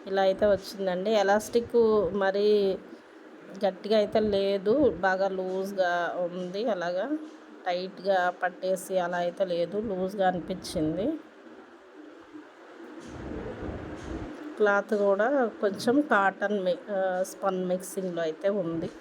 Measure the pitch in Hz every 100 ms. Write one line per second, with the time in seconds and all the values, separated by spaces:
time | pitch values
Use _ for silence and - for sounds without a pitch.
0 | 202 196 190 190 208 190 - 196 190 180
1 | 196 220 196 208 214 240 233 240 226 214
2 | 175 196 196 196 208 208 196 185 - -
3 | - - - - - - 196 185 202 220
4 | 208 226 214 196 196 196 190 262 262 165
5 | 190 190 196 190 185 190 196 196 180 175
6 | 170 139 180 180 180 196 247 185 170 180
7 | 240 311 - - - - 190 180 185 185
8 | 185 190 180 175 180 180 185 190 185 185
9 | 175 180 175 180 190 170 170 202 226 185
10 | 185 208 185 180 - 175 - 180 156 170
11 | 240 311 - - - - - - - -
12 | - - - - - - - - - -
13 | - - - - - - - - - -
14 | - - - - - - 208 202 202 208
15 | 202 196 226 285 233 - 208 196 240 269
16 | 285 214 196 190 196 208 185 170 - 196
17 | 190 185 190 - 196 185 180 185 - -
18 | 185 170 165 156 196 202 165 165 180 -